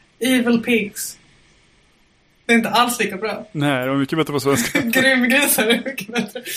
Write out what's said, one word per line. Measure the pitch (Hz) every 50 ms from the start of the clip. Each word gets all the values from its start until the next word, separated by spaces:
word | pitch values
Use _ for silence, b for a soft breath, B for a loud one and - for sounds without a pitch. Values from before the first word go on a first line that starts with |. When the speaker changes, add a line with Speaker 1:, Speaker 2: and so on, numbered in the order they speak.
| _ _ _ - 226
Speaker 1:
Evil | 262 254 247 233 240 233 220 -
Pigs. | 240 240 214 196 196 - - - - - - _ _ _ _ _ _ _ _ _ _ _ _ _ _ _ _ _ _ _ _ _ _ _ _ _
Det | - 233
är |
inte | 226 - 202
alls | 214 233 247 247 - -
lika | 208 - 196
bra. | 185 220 214 190 - - -
Speaker 2:
Nej, | - 156 143 147 139 127 127
det | 131
var | 135
mycket | 139 135 - 170
bättre | 160 151 151 143
på | 135
svenska. | 123 139 139 233 233 - - 285
Speaker 1:
<laughs> |
Grymgrisar | 254 233 233 262 254 269 262 254 247 233 262 285 285 269 - 269 220
är | 220 233 233 -
mycket | 262 269 - -
bättre. | - 240 247 - - - 247 B B B